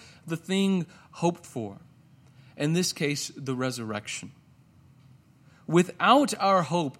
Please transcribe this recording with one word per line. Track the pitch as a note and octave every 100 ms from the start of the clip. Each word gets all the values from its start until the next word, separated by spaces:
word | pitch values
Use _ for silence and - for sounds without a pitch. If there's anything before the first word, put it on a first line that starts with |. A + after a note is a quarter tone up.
| - - -
the | E3
thing | - F#3+ G3 F#3+ D#3+ - -
hoped | - E3+ E3+ -
for. | - G#2 G2 - - _ - - - - -
In | D3
this | E3+ F3+
case, | - D3 D3 - -
the | C#3 B2+
resurrection. | C3 A#2+ A2+ G#2 G#2 - - - _ _ _ _ - - - - _ _ _ - -
Without | E3 F3+ - F3+ B3+ C#4 -
our | G3 F#3+
hope | D#3 E3+ D3+ -